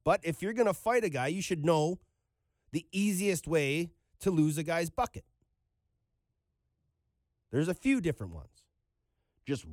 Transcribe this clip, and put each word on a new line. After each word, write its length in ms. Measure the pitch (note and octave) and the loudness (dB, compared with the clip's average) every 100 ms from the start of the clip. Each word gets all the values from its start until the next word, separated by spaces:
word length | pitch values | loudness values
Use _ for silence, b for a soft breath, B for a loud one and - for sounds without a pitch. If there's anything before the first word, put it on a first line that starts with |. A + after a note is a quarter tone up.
but 160 | D#3 G3 | 0 0
if 200 | E3 D#3 | 0 -4
you're 100 | F#3+ | -4
gonna 220 | A3 A3 | 0 0
fight 280 | F3+ A3 B3 | 2 2 2
a 60 | G#3+ | 2
guy, 200 | C3+ C3 | -2 -2
you 120 | F#3 | -4
should 240 | - E3+ | -4 -2
know 360 | D3+ D#3+ D#3 F3+ _ _ _ _ _ _ - | 2 4 2 -2 _ _ _ _ _ _ -8
the 160 | E3 - | -8 -6
easiest 560 | F#3+ G#3 F#3 G3+ F3 D3 | 0 0 2 0 0 0
way 440 | D#3+ C#3 D3+ E3+ _ _ - | 0 2 0 -4 _ _ -6
to 120 | G3 | 0
lose 280 | E3 D3+ D3+ | 2 2 2
a 40 | |
guy's 280 | D#3 E3 E3+ | -2 -2 -2
bucket. 340 | - A#3+ - - _ _ _ _ _ _ _ _ _ _ _ _ _ _ _ _ _ _ _ _ _ - | -2 -4 -4 -20 _ _ _ _ _ _ _ _ _ _ _ _ _ _ _ _ _ _ _ _ _ -4
There's 180 | B2+ E3 | -2 -2
a 60 | |
few 280 | F3 C4 C4+ | -2 0 0
different 320 | E3 C3+ F#2+ | 0 -4 -8
ones. 280 | E2+ C2 _ _ _ _ _ _ _ _ _ - | -14 -18 _ _ _ _ _ _ _ _ _ -6
Just 180 | C3+ D#2 | -6 -6